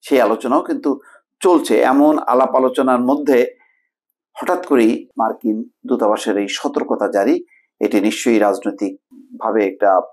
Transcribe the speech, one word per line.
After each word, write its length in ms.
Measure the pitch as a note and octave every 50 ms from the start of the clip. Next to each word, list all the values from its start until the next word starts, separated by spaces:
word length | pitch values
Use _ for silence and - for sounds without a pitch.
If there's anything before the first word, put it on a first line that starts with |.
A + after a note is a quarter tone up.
সেই 200 | _ - C#3+ C3
আলোচনাও 400 | A#2+ G#2+ A2+ A2 - B2+ B2+ D#3
কিন্তু 380 | F3+ - E3 C3 - D3 C3+ - - - - - _ _ _ _
চলছে। 420 | - G3 F3+ D#3 - - A#2 -
এমন 380 | B2 B2+ C3 C#3 C#3+ D3+ D3+ -
আলাপ 360 | - - A#2+ B2+ C3 B2 -
আলোচনার 440 | C3 C3 B2+ B2+ - C3+ C3 B2+ A#2+
মধ্যে 580 | B2 B2+ C#3 D3 D3 C#3 C#3+ A#2+ E3+ - - _ _ _ _ _ _ _ _ _ _ _ _ _ _ _ _ -
হঠাৎ 240 | - - F3+ F3 F3+
করেই 440 | - D3 B2+ A2+ A2 B2 - - - _ -
মার্কিন 520 | A2+ A2 A2 - _ A2+ G#2+ A2 A#2 - _ _ _ B2
দূতাবাসের 500 | C3 A#2 A2+ G#2 G#2+ G#2+ - A#2 G#2 G2+
এই 100 | G#2 G2
সতর্কতা 600 | - - - C#3 C#3 D3+ - - A#2+ G#2+ A2 G2
জারি, 380 | - G2+ G2 A#3 E4+ F4+ - _ _ _ _ _ _ _
এটি 220 | - G#2 - G#2+
নিশ্চয়ই 380 | F#2+ G#2+ G#2+ - - B2+ A#2 A2
রাজনৈতিকভাবে 1300 | G#2 G#2 G2 F#2+ - A2+ - - G#2 G2 F#2+ - _ _ - - - _ - - - A2 G#2 A2+ G#2 G2
একটা 340 | F#2+ - - G2+ F#2+ F#2 F2 -